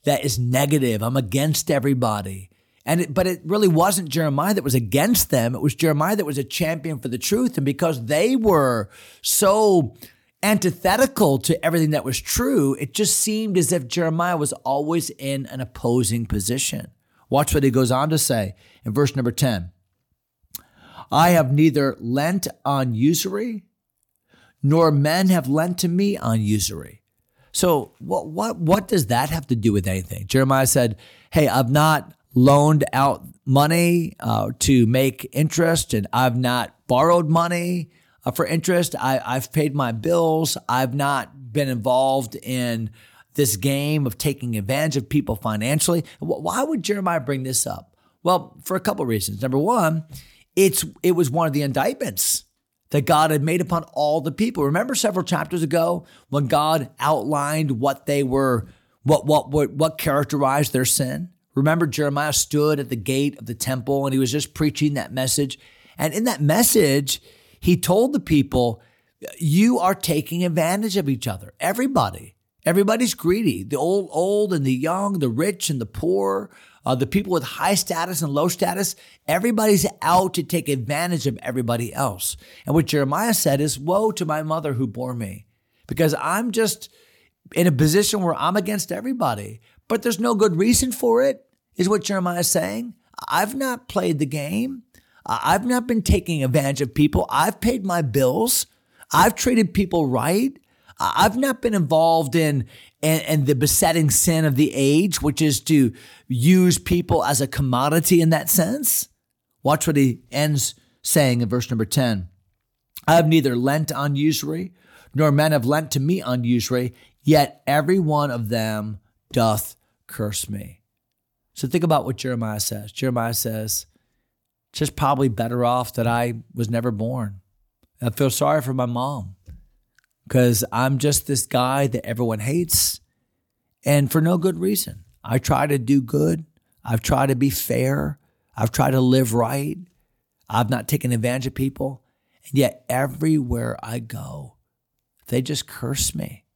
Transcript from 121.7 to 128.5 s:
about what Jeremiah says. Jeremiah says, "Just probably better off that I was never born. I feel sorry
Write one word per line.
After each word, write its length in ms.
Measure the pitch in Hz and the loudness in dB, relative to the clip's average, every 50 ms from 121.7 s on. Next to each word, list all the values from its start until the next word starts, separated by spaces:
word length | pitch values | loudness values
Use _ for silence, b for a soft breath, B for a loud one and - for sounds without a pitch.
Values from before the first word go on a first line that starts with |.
| - 175 165 | -2 0 2
about 220 | 165 156 143 - | 2 2 0 0
what 120 | 127 120 | -2 -8
Jeremiah 420 | - - 127 123 117 113 110 107 107 | -6 -6 -6 -4 -4 -4 -4 -4 -4
says. 320 | - - 110 107 104 104 | -6 -6 -6 -8 -12 -12
Jeremiah 420 | - - 131 131 123 120 113 117 113 | -8 -4 -4 -2 -2 -2 -2 -2 -2
says, 540 | - - 117 110 110 110 110 - - - _ _ _ _ _ _ _ _ _ _ _ _ _ _ _ _ _ _ | -4 -4 -4 -6 -6 -6 -6 -6 -6 -8 _ _ _ _ _ _ _ _ _ _ _ _ _ _ _ _ _ _
"Just 220 | - 151 135 - | -6 -6 -6 -2
probably 320 | - 151 135 143 131 139 | -2 0 0 2 2 2
better 380 | 131 107 92 113 117 120 123 120 | 0 0 -2 -4 -4 -2 -2 0
off 280 | 120 123 127 123 - - | 0 0 0 -2 -4 -4
that 100 | 123 113 | -2 -2
I 380 | 117 117 120 120 120 113 113 - _ - | 0 0 0 -2 -2 -6 -10 -14 _ -6
was 160 | 120 117 107 | -6 -4 -2
never 220 | 117 117 117 123 | -2 -2 -2 -2
born. 500 | 110 101 110 117 131 127 113 104 101 95 _ _ _ _ _ _ _ _ _ _ _ _ | -4 -4 -4 -6 -4 -6 -8 -8 -10 -14 _ _ _ _ _ _ _ _ _ _ _ _
I 120 | 120 120 | -6 -4
feel 180 | 110 - 143 131 | -2 0 0 0
sorry 320 | - - 147 143 | 0 0 0 2